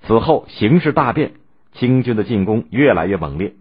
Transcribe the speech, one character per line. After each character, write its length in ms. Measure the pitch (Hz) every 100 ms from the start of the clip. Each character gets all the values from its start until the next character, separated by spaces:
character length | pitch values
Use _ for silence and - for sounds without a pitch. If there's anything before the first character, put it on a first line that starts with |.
| -
此 100 | 113
后 300 | 131 143 -
形 300 | - 107 165
势 120 | 156
大 220 | 139 131
变， 200 | 113 143 - - _ _
清 300 | - 123 127
军 140 | 123 110
的 80 |
进 200 | 101 113
攻 220 | 95 110 113
越 220 | 117 143 95
来 100 | 87
越 120 | 98
猛 200 | 76 69
烈。 160 | 202 -